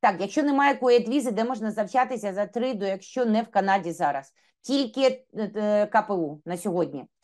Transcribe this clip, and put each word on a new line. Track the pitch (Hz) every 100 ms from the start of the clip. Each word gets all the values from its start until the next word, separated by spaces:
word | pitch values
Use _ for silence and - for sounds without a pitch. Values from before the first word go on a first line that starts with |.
Так, | 233 190
якщо | 196 302
немає | 294 277 277
коед-візи, | 269 247 240 208 277 247
де | 202
можна | 226 214 214
завчатися | 208 208 262 254 254 208
за | 185 208
три | 233 254
до, | 226 196
якщо | 190 - -
не | 240 214
в | 226
Канаді | 202 196 196 170
зараз? | 165 156 139 135 _ _ _
Тільки, | - 277 254 247
е, | 269 262 _ - 214 208
е, | 208 208 208
К | 220
П | 208
У | 196 156 151
на | - 175
сьогодні. | 202 175 151 143 - _